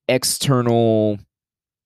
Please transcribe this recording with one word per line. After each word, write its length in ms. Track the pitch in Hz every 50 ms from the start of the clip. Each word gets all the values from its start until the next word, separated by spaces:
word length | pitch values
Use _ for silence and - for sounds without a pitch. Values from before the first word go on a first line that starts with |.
| _ -
external 1080 | 127 131 - - - - - 139 131 123 120 120 117 117 117 113 110 110 107 107 104 101 - _ _ _ _ _ _ _ _ _ _ _ _